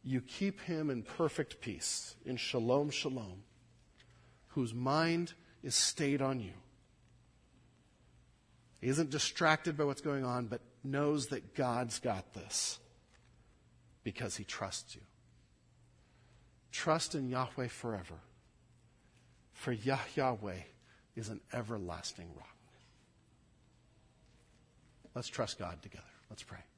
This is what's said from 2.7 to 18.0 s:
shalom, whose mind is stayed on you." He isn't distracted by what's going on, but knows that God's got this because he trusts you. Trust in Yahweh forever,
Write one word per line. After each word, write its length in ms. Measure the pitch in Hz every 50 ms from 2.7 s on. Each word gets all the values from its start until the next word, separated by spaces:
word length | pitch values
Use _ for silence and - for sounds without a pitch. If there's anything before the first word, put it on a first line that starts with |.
| 127 143 147 147
shalom, 540 | 135 - - 135 131 127 110 95 92 95 101 - - - - - - - - - - - - - - - - - - - - -
whose 240 | - 151 127 113 110
mind 600 | 120 123 131 143 156 165 165 165 170 175 165 - - - - - -
is 140 | - 139 120
stayed 460 | - - - - - 151 139 143 139
on 180 | 135 135 135 127
you." 140 | 110 90 92 - - - - - - _ - - - - - - - - - - - - - - - - _ - - - _ _ - - - - - - - _ _ _ - - - - - -
He 80 | - 123
isn't 220 | 135 147 165 139
distracted 680 | 135 151 - - - - 175 156 156 156 - 175 156
by 80 | 143 151
what's 180 | 143 139 -
going 220 | - 151 143 139 131
on, 220 | 127 123 123 120
but 160 | 110 113 - - - - - -
knows 440 | 135 135 139 147 147 151 147 131 -
that 280 | 139 113 - - -
God's 440 | - 139 123 120 120 127 117 - -
got 340 | - 123 104 92 - - -
this 460 | 104 - 101 - - - - - - - - - - _ _ - - - - - - - - - - _ - - - - - - _ _
because 340 | 113 98 - 127 101 - -
he 80 | 101
trusts 500 | - - - 110 95 - - - - -
you. 60 | - - - _ - - - - - - _ - _ _ _ - _ - - - - - _ - - - - - - - - - - _ _
Trust 440 | - - - 170 156 165 - - -
in 120 | 156 135 127
Yahweh 420 | 127 127 127 123 - - 127 117
forever, 440 | - - - 120 110 98